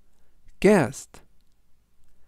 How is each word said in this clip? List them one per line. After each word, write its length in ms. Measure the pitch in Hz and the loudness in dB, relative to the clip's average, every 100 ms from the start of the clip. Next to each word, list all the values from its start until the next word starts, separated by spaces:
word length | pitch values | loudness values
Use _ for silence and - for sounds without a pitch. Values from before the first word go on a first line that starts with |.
| - - - - - - | -20 -20 -20 -20 -20 -2
guest, 600 | 185 208 127 135 - - - - - _ _ - _ - - - | 2 2 2 -6 -18 -20 -20 -20 -20 _ _ -20 _ -20 -20 -20